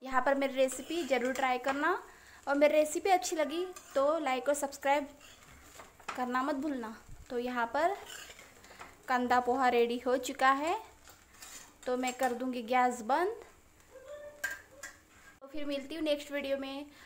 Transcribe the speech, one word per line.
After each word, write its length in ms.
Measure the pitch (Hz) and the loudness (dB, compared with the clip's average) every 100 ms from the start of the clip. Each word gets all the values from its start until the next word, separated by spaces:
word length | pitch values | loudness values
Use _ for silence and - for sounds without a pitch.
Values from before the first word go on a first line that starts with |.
यहाँ 180 | 254 254 | 0 2
पर 140 | 277 277 | 4 2
मेरी 180 | 269 | 0
recipe 500 | 262 262 - - 330 | 2 2 2 -6 -4
ज़रूर 300 | 262 247 247 | 0 0 0
try 240 | 262 262 254 | 0 0 0
करना 460 | 269 277 311 415 - - - - - | 0 0 0 0 -4 -20 -20 -14 -2
और 80 | 285 | 4
मेरी 180 | 294 | 6
recipe 360 | 302 302 349 392 | 6 2 0 4
अच्छी 260 | 359 370 320 | 4 2 -2
लगी 320 | 277 330 370 - - 277 | -2 -2 -6 -8 -4 0
तो 240 | 285 320 | 2 2
like 280 | 285 254 254 | 0 -2 0
और 60 | |
सब्सक्राइब 680 | 285 277 - 277 294 277 - - - - - - - - - - - | 0 -2 -2 2 2 0 -12 -20 -20 -20 -20 -20 -20 -20 -16 -12 -6
करना 260 | 247 247 | -2 0
मत 120 | 277 269 | 0 -2
भूलना। 460 | 311 262 220 220 - - - | -2 -4 -8 -12 -16 -18 -6
तो 100 | 240 | -4
यहाँ 260 | 247 247 233 | -2 -2 0
पर 300 | 285 339 403 - - - - - - - - - - - | 2 0 0 -8 -14 -16 -18 -20 -20 -20 -20 -20 -18 -2
कांदा 320 | 247 247 247 | 0 4 4
पोहा 300 | 247 262 254 | 4 4 4
ready 300 | 240 233 247 | 4 2 2
हो 180 | 254 254 | 0 0
चुका 340 | 254 - 262 | -2 2 4
है, 320 | 269 311 427 - - - - - - - - - - - | 4 0 -2 -6 -20 -20 -20 -20 -20 -18 -18 -20 -12 -4
तो 120 | 254 | -2
मैं 160 | 254 | -2
कर 200 | 247 254 | 0 -2
दूँगी 280 | 233 262 247 | 0 -4 -4
गैस 400 | 220 254 247 233 | 0 2 2 0
बंद। 420 | 220 294 381 466 - - - - - 508 539 587 587 - - - - 554 - - _ - - - | 0 2 2 -2 -14 -20 -20 -20 -20 -20 -16 -16 -16 -10 -8 -8 -14 -18 -18 -18 _ -20 -20 -20
तो 60 | 269 | -10
फिर 180 | 302 294 | -4 -2
मिलती 300 | 277 269 320 | -2 -4 -4
हूँ 80 | |
next 280 | 311 294 - | 0 0 0
video 260 | 285 277 269 | -4 -2 -2
में, 280 | 269 277 294 - | -4 -8 -10 -16